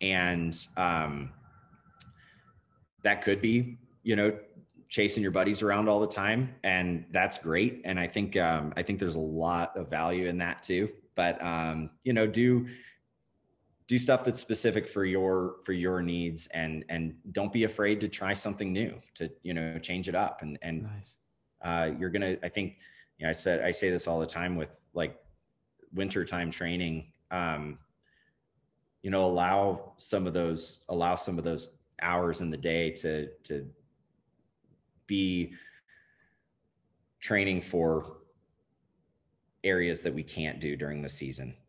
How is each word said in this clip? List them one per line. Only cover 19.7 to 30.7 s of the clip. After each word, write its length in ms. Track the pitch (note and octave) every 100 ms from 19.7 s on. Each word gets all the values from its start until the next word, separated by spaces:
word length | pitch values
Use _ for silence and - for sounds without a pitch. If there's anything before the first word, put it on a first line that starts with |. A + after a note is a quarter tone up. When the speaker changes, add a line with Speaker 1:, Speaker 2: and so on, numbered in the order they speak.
| D#2+
Speaker 1:
change 320 | - F2+ F2+
it 60 | F2+
up. 260 | G2+ -
And, 160 | D2+ C#2+
and, 200 | E2 D#2+
Speaker 2:
Nice. 320 | G#2+ G#2 - _ _ _ _ _
Speaker 1:
uh, 300 | F2 E2+ D#2+ C#2
you're 100 | F#2
gonna, 280 | G2+ F#2+ F#2
I 80 | F2+
think, 280 | G#2 F#2 - - - - -
you 60 | D#2+
know, 40 |
I 40 |
said, 280 | D#2+ F#2 E2+
I 80 | F2+
say 220 | - F#2+
this 160 | F2 E2+
all 120 | E2
the 60 | D#2
time 300 | E2+ F2+ F2
with, 260 | D2 - _
like, 220 | E2+ D#2 - - _ _ _ _ _ -
wintertime 560 | F2+ G2 G2 E2+ F2 E2+
training, 600 | - E2+ F2+ E2+ D#2+ - _ -
um, 480 | F2+ E2+ D2+ D2+ D2 _ _ _ _ _ _ _ _ _ _ _ _
you 80 | F#2+
know, 120 | F#2+
allow 720 | F#2 F2 F2 G2 G2+ F2 - -
some 260 | - G2+ F2+
of 80 |
those, 500 | F2 E2+ D#2+ -